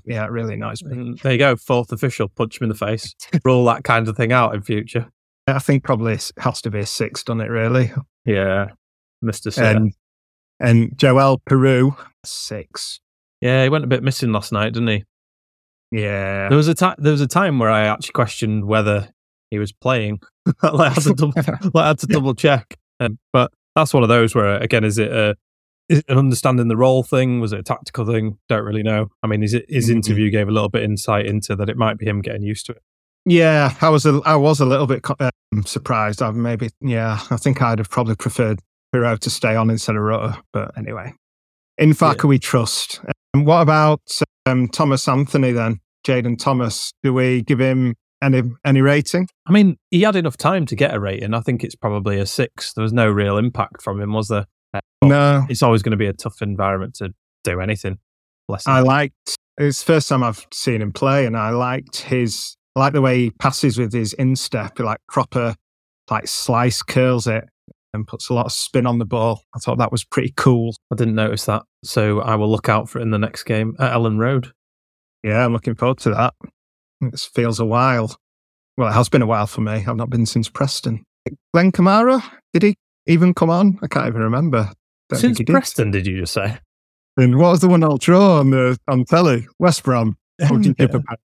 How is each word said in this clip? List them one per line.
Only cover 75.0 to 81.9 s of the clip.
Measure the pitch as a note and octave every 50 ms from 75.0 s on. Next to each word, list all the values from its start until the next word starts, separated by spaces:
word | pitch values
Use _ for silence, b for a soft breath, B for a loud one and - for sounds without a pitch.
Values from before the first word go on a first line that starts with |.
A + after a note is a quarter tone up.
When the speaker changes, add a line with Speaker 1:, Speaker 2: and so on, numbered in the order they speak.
| _ _ _ _ -
Speaker 1:
Yeah, | G#2+ G#2+ A2+ B2
I'm | A#2+ A#2
looking | A2 - B2 A2
forward | - A#2+ B2 C3+ -
to | - A#2
that. | G2+ A2+ A#2+ B2+ - _ - - _ _ _ _ _ _ _ _ _ -
It | C3+ A#2+ - - - - -
feels | B2 A#2+ A#2 A2 G2
a | A#2
while. | A2 A2+ A#2+ B2+ C3 B2 A#2 A2 A2 - - _ _ _ _ _ _ _ _ _ _ _
Well, | - B2 G#2+
it | A2
has | A#2 B2 -
been | - C3+
a | A#2
while | A2 A#2 G#2 G#2
for | A2 - -
me. | G#2+ G#2+ G#2+ A2 F#2+
I've | A#2+ A2+
not | A2+ A#2+ C3
been | B2 A#2 A2+
since | - - A#2+ A2 -
Preston. | - - C#3 C3+ - - - - A2+ G#2+ - _ _ _ - - - - _ _ -
Glenn | E3+ F3+ F#3+
Kamara, | - - F3 F#3